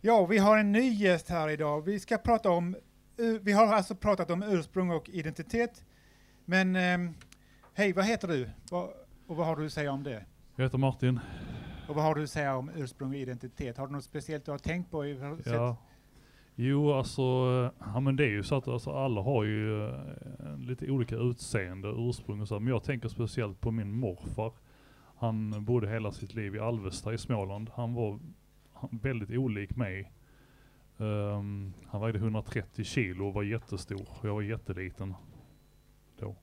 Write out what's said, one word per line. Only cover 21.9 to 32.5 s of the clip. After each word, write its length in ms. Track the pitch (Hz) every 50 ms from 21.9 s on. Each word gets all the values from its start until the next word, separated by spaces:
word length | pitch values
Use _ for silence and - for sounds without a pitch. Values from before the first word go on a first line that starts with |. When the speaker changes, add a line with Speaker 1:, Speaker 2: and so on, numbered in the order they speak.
| 113 117 117 120
Speaker 2:
ursprung 300 | 120 - - - 104 104
och 80 | 107 101
så, 120 | 113 101
men 120 | 107 123 127
jag 100 | 110 -
tänker 240 | - 143 120 - 117
speciellt 520 | - - 120 107 - - 113 101 95 -
på 100 | - 120
min 220 | 110 113 107 98 104
morfar. 600 | 117 131 104 87 87 - 90 - - 110 113 113 - - - - - - - - - - - -
Han 480 | - - 113 110 107 110 107 107 104 104
bodde 240 | 104 123 123 107 101
hela 240 | 110 113 107 104 98
sitt 220 | - - 95 -
liv 200 | 113 107 101 95
i 20 | 107
Alvesta 560 | 107 113 120 110 98 95 87 - - 107 113
i 40 | 117
Småland. 520 | - - 123 107 98 95 98 101 110 110 -
Han 200 | - 120 117 120
var, 240 | 117 117 107 101 110 160 156 - - _ _ _ - _ - _
han, 260 | - - - - 113 104
väldigt 280 | 135 131 117 104 98
olik 460 | 117 123 135 127 107 101 101 98 -
mig. 360 | 123 123 98 92 98 98 - - - - - - - - - - - - - _ - - - _ -
Ehm, 760 | 107 107 104 104 101 101 104 104 101 101 101 101 98 98 92 - -
han 140 | - - 104
vägde 180 | 104 117 113 104
hundratrettio 680 | 107 113 107 110 101 -